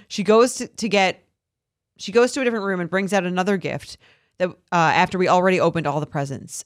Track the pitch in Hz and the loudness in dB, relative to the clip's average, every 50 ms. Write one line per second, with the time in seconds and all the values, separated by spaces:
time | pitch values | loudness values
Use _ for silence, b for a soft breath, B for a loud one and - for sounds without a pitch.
0 | b - - - 196 180 214 220 240 254 - - 247 - _ - 226 226 185 202 | b -10 -8 -4 0 4 4 6 4 4 2 -4 -10 -12 _ -8 -4 0 2 2
1 | 190 185 - - _ _ _ _ _ _ _ _ _ _ _ _ _ _ _ - | 2 2 0 -4 _ _ _ _ _ _ _ _ _ _ _ _ _ _ _ -16
2 | - - 185 233 240 254 - 294 262 240 226 226 196 196 190 180 175 160 - 190 | -10 -2 2 2 2 2 2 0 -2 -2 -2 -2 -2 -2 -2 -4 -4 -2 -2 -2
3 | 196 185 196 196 175 180 180 180 185 196 202 185 - 143 139 143 - - - b | -2 0 0 -2 0 0 -2 -2 0 0 -2 -2 -2 -6 -8 -8 -10 -14 -20 b
4 | b b b b b b b - 180 180 - - _ _ - 175 165 156 - 151 | b b b b b b b -4 -4 -4 -4 -8 _ _ 0 2 2 4 4 2
5 | 180 180 - 180 180 151 165 185 180 190 185 180 135 170 165 165 151 147 143 151 | 2 0 0 0 2 2 2 4 4 2 2 2 2 0 0 0 -2 -2 -4 -4
6 | 151 147 - 151 143 139 135 110 - - - - - | -4 -6 -6 -6 -6 -6 -8 -12 -12 -14 -16 -16 -14